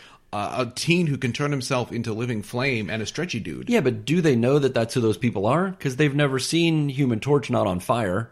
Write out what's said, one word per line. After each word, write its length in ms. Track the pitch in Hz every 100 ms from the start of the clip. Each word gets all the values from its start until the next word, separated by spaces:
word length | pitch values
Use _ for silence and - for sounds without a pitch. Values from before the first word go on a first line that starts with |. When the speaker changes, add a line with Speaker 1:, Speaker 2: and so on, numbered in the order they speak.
| - - -
Speaker 1:
uh, 320 | 101 95 120 120
a 60 | -
teen 320 | - 175 160
who 100 | 131
can 160 | 123
turn 180 | 117 147
himself 400 | 143 123 127 110
into 220 | 117 113
living 280 | 107 123 110
flame, 480 | - 123 135 117 95
and 120 | 110
a 40 | 104
stretchy 320 | - 180 117
dude. 280 | 87 64 123
Speaker 2:
Yeah, 120 | 233
but 240 | 131 110 110
do 160 | 175
they 160 | 160 117
know 220 | 120 147
that 140 | 135
that's 200 | 120 113
who 80 | 131
those 160 | 110 107
people 280 | 120 98 104
are? 300 | 156 190 185
'Cause 200 | 143 127
they've 180 | 151 143
never 240 | 143 131
seen 480 | - 165 170 156 143
Human 320 | 131 131 107
Torch 300 | 139 147 147
not 180 | 113 104
on 140 | 90
fire. 480 | - 120 101 95 113